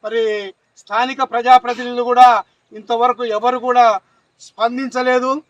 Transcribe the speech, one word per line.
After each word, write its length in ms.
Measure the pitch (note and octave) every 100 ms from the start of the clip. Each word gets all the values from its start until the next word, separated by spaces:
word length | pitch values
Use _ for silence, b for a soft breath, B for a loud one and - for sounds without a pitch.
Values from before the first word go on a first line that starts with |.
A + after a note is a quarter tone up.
మరి 500 | G#3+ A3+ A3 G#3 G3 - _ _
స్థానిక 440 | _ G#3+ B3+ C4+
ప్రజాప్రతినిధులు 800 | B3+ A3+ A#3+ B3+ B3 B3 B3 B3
కూడా 420 | B3 B3 B3 A3+ - _ _
ఇంతవరకు 520 | G#3+ G#3 A#3 B3 A#3
ఎవరు 340 | A#3+ G#3+ A#3 B3
కూడా 420 | B3 B3 A#3 G3 _ _ _ _
స్పందించలేదు. 1000 | - - A3+ B3 C4+ B3 B3+ B3+ B3+ C#4+